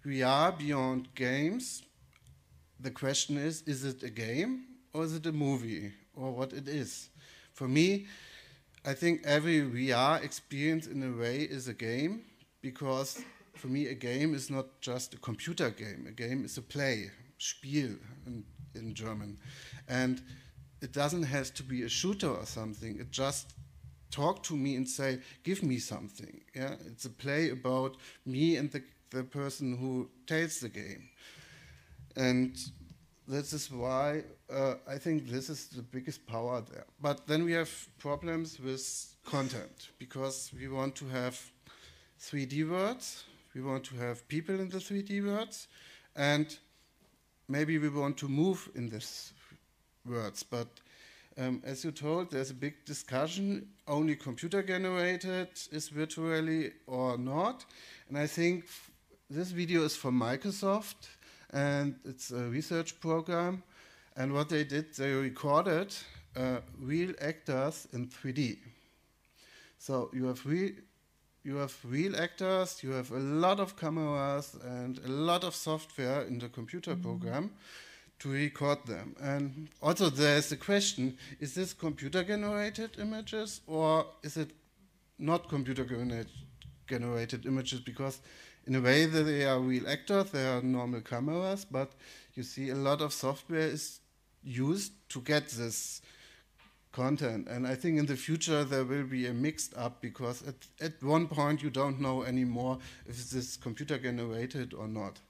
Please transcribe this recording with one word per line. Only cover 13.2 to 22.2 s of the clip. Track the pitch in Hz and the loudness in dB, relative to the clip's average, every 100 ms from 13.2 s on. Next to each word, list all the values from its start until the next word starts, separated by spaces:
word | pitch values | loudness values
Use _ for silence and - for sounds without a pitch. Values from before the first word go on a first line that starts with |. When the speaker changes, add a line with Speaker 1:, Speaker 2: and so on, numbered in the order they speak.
| - - - | -12 -18 -20
Speaker 1:
for | - 131 | -12 -4
me | 135 139 | 0 0
a | |
game | 120 123 127 156 | -2 -2 2 2
is | 147 - | 2 -2
not | 135 131 - | -4 -4 -8
just | - 123 127 | -4 -4 -6
a | - | -8
computer | - 107 165 - 123 | -6 -4 -4 0 0
game. | 104 107 78 64 | 0 -10 -8 -10
A | |
game | 117 120 131 | -6 -4 -2
is | 101 - | -4 -8
a | |
play, | 113 143 139 113 101 - - - | -6 0 2 0 -4 -14 -20 -6
Spiel | - - 135 147 131 101 107 123 123 | -6 -6 0 2 2 -4 -12 -14 -10
in, | 117 - - - | -10 -10 -16 -14
in | 113 113 | -10 -8
German. | 107 110 107 101 104 - - - - - | -6 -6 -6 -8 -12 -14 -16 -14 -16 -2
And | 127 127 127 - - - - - - | 2 4 2 -4 -18 -18 -20 -20 -12
it | 135 | -6
doesn't | 143 143 175 | 0 2 2
have | 147 139 131 | 2 0 -2
to | - | -6
be | 131 127 | -6 -4
a | 120 | 0
shooter | - 180 202 | 0 0 2